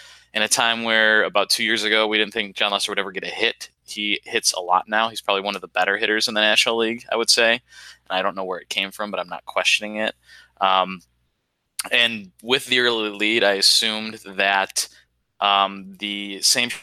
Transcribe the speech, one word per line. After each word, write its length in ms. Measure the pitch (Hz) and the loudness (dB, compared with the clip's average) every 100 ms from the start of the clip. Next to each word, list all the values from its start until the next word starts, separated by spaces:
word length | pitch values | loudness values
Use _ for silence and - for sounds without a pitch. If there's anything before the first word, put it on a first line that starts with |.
| - - _ | -20 -20 _
in 80 | 98 | -4
a 60 | 110 | 0
time 360 | - 117 117 | 2 2 0
where 400 | 117 110 107 107 | 0 2 4 4
about 260 | 90 98 95 | 2 0 0
two 140 | - | 0
years 180 | 113 113 | 0 0
ago, 240 | 107 110 107 | 2 2 2
we 120 | 107 | 0
didn't 140 | 104 | 0
think 220 | 113 101 | -4 -8
Jon 160 | - 104 | -4 -2
Lester 220 | 101 - | 0 -2
would 60 | 101 | -4
ever 120 | 98 | -6
get 140 | 95 | -8
a 60 | 92 | -10
hit. 400 | 87 113 - - _ | -2 -2 -2 -12 _
He 360 | - 107 104 101 | -14 -8 -4 -4
hits 280 | - 113 - | -4 -2 -2
a 80 | 92 | -2
lot 280 | 87 92 - | 0 0 2
now. 200 | 110 113 | 0 -2
He's 120 | 107 | -4
probably 220 | - 98 | -2 -2
one 140 | 98 98 | -2 -6
of 40 | |
the 80 | 90 | -6
better 280 | 104 104 101 | -2 0 0
hitters 320 | 110 107 120 | 0 0 0
in 60 | |
the 60 | 107 | 2
National 360 | 107 107 123 117 | 2 2 2 0
League, 280 | 113 117 - | 0 -2 -4
I 60 | 110 | -2
would 140 | 113 | 2
say. 240 | - 113 | 4 4
And 640 | 120 - - - - _ 92 | 2 -4 -20 -20 -20 _ -2
I 40 | |
don't 140 | 98 95 | -2 -4
know 80 | |
where 160 | 92 87 | -6 -8
it 80 | - | -6
came 240 | - 98 | -4 -4
from, 180 | - 104 | -6 -6
but 80 | 92 | -6
I'm 100 | 87 | -6
not 160 | 85 | -10
questioning 520 | - 95 92 - 107 107 | -4 -2 0 0 -2 -4
it. 180 | 107 - _ - - _ | -4 -6 _ -20 -20 _
Um, 400 | 95 95 92 92 - _ _ _ _ _ _ - - | 2 2 2 -4 -16 _ _ _ _ _ _ -14 -2
and 400 | 123 117 113 95 _ | 2 2 0 -10 _
with 240 | 113 135 123 | -2 -2 2
the 120 | 127 | 2
early 320 | 120 113 107 | 2 2 -2
lead, 320 | 101 107 113 | -2 0 4
I 120 | 101 | 4
assumed 640 | 98 98 - 113 107 110 110 | 4 4 4 2 -2 -6 -10
that, 640 | 95 95 98 98 95 - - - _ _ _ _ | -10 -2 2 2 0 -4 -8 -12 _ _ _ _
um, 560 | 101 98 98 98 95 95 | 2 4 2 -2 -14 -10
the 420 | 104 101 101 98 | -8 -6 -8 -2
same 300 | - 127 120 - | 0 2 0 -6